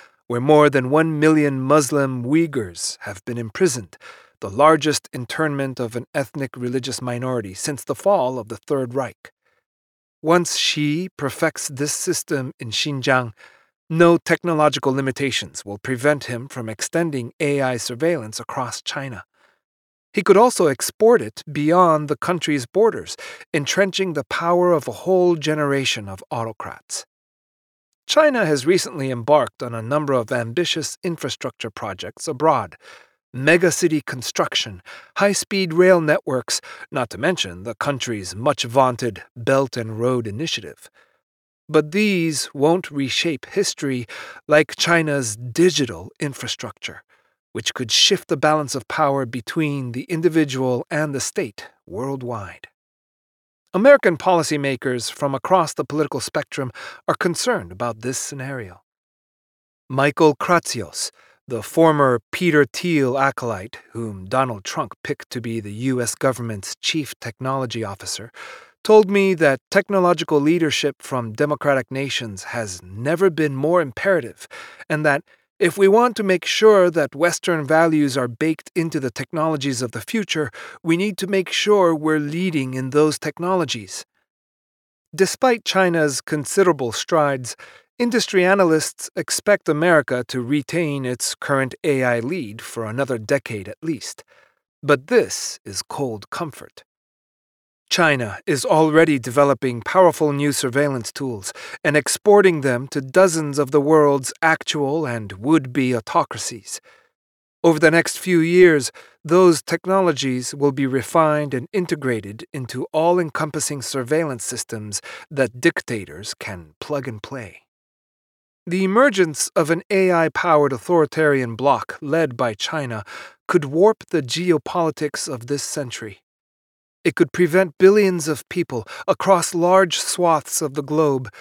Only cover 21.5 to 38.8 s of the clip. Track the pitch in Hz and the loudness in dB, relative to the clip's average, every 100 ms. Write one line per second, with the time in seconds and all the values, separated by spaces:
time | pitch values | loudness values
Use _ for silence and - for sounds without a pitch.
21.5 | 143 147 175 180 156 151 139 - 175 - | -4 2 4 4 4 0 -6 -4 -4 -2
22.5 | 147 117 185 220 139 80 - - - - | -2 -2 2 2 0 -10 -14 -16 -18 -6
23.5 | 160 143 - 196 175 190 147 127 - 170 | -4 -2 0 0 0 -2 -4 -4 -4 0
24.5 | 175 180 165 - 113 - 185 180 170 147 | 2 4 2 0 -8 0 2 4 2 0
25.5 | 151 147 139 131 - 98 95 - 123 113 | 0 0 0 -2 -4 -8 -12 -10 -8 -8
26.5 | 110 - - - - - _ _ _ _ | -10 -14 -14 -12 -14 -14 _ _ _ _
27.5 | _ _ _ _ _ - 285 302 254 175 | _ _ _ _ _ -2 4 4 4 2
28.5 | 147 131 185 - 165 135 123 117 147 117 | 2 2 2 2 -6 -4 -4 4 4 4
29.5 | - 127 117 110 147 147 131 113 127 117 | -4 -10 -8 -4 -4 0 -2 0 -4 -4
30.5 | 117 170 170 139 - 180 165 139 - 131 | -4 -2 -4 -6 -8 -8 -6 -8 -8 -10
31.5 | - 113 - 107 95 90 - - 131 156 | -10 -12 -10 -10 -10 -12 -12 -10 0 2
32.5 | 135 95 - - - _ _ _ 120 139 | 2 0 -12 -20 -20 _ _ _ -2 4
33.5 | 170 175 - 175 151 - 127 - - 165 | 6 4 2 0 0 -4 -10 -8 -2 -2
34.5 | - - 92 - - - - 202 196 - | -2 -6 -10 -18 -20 -12 0 0 0 -2
35.5 | 202 185 160 180 180 156 151 - 127 - | -2 0 4 6 6 4 2 0 -4 -2
36.5 | - - - - - 120 92 147 175 98 | -6 -8 -20 -10 -6 -6 -2 -2 -2 -4
37.5 | 87 104 110 147 139 123 107 92 95 135 | -8 -12 -6 -4 -4 -4 -6 -8 -4 -2
38.5 | - 123 120 | -2 0 2